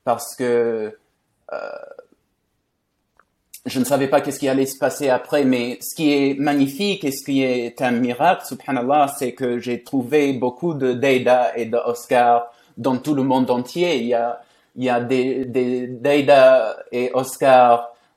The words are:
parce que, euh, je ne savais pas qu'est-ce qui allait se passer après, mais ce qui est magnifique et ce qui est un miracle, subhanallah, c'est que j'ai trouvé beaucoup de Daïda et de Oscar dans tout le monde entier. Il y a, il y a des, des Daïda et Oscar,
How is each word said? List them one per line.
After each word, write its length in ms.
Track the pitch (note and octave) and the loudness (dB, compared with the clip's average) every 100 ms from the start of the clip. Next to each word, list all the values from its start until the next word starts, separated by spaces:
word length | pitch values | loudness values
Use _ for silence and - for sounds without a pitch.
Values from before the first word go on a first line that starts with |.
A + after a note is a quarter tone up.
parce 320 | - A#2 - - | -4 -4 -6 -6
que, 600 | B2 A#2+ A#2 A2+ G#2+ G#2+ _ _ _ _ - | -2 0 0 -2 -8 -12 _ _ _ _ -14
euh, 60 | - - - - - - _ _ _ _ _ _ _ _ _ _ _ _ _ _ - - | -12 -10 -14 -16 -20 -20 _ _ _ _ _ _ _ _ _ _ _ _ _ _ -14 -8
je 140 | C3+ | -4
ne 60 | B2 | 0
savais 220 | C#3+ C3+ | 0 2
pas 140 | C#3+ | 0
qu'est-ce 160 | C#3+ C3+ | 0 -4
qui 100 | C#3 | -2
allait 200 | C3+ C3+ | 0 -2
se 100 | - | -2
passer 320 | C#3 - C#3+ | -4 -2 -2
après, 340 | B2 - D3 C3 | -2 0 0 2
mais 340 | B2+ A#2+ A#2+ | 0 -2 -8
ce 140 | - - | -12 -2
qui 180 | D3+ | 0
est 260 | C#3+ C#3 C#3 | 2 0 0
magnifique 640 | D3 C#3+ C3+ - G3+ F#3 | -2 0 0 -2 -4 -2
et 80 | D3 | -4
ce 140 | C3+ - | -6 -4
qui 160 | C3+ | 0
est 400 | C3 B2 A#2+ - | 0 -2 -4 -4
un 100 | B2+ | -2
miracle, 540 | A#2+ B2 A#2+ D#3+ F#3+ - | 0 -2 0 0 0 -4
subhanallah, 680 | B2 - C3 B2 D3 C#3 - | -14 -6 -4 0 2 0 -2
c'est 140 | B2 | -6
que 240 | - B2+ A#2+ | -4 -4 -4
j'ai 260 | B2 A#2+ | -6 -8
trouvé 500 | - C#3 A#2+ D3+ C#3 | -4 -4 0 0 0
beaucoup 420 | B2+ B2 - E3+ D3 | 0 -4 -4 -6 -2
de 180 | C3 | -2
Daïda 640 | B2 C#3 B2+ A#2 B2+ A#2+ A#2+ | 0 2 2 4 2 2 -2
et 80 | A2+ | -4
de 120 | A#2 | -2
Oscar 760 | A#2+ A#2 - B2+ A#2+ A#2+ A#2+ - _ - | -2 -6 0 2 4 4 0 -12 _ -6
dans 200 | C3 B2 | -4 -2
tout 180 | D3+ C#3 | -2 -2
le 80 | |
monde 260 | C3 C3 B2 | 0 0 2
entier. 480 | B2 B2 E3+ F3 C#3 | 0 -2 -2 0 0
Il 80 | A#2 | -2
y 80 | |
a, 280 | A#2 A#2 - - _ _ - | -2 -2 -6 -14 _ _ -6
il 80 | |
y 60 | B2+ | -2
a 100 | A#2+ | -2
des, 460 | A#2+ C3 B2+ B2+ B2+ | 0 0 0 -2 -2
des 420 | C3 B2 B2+ B2 | -2 -2 -2 -6
Daïda 920 | B2 C3+ D3 C#3 C#3 C3 C3 A2 - - | -4 0 2 6 8 8 6 2 -6 -8
et 180 | B2 B2 B2+ | -4 -2 -2
Oscar, 800 | C3 - C#3 B2+ B2 A#2 - - _ | -4 -2 4 6 8 4 0 -14 _